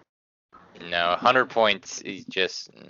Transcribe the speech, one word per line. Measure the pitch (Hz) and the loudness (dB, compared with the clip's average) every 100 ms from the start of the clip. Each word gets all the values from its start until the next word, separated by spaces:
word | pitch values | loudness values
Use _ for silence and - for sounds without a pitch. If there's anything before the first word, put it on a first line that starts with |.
| _ _ _ _ _ - - - 85 | _ _ _ _ _ -20 -20 -18 -4
No, | 87 85 | 0 0
a | 87 | 2
hundred | 120 127 127 | 4 4 2
points | 117 107 98 - - | 2 2 2 -6 -14
is | - 95 - | -12 -12 -8
just, | - 90 - - - | -4 -4 -4 -16 -20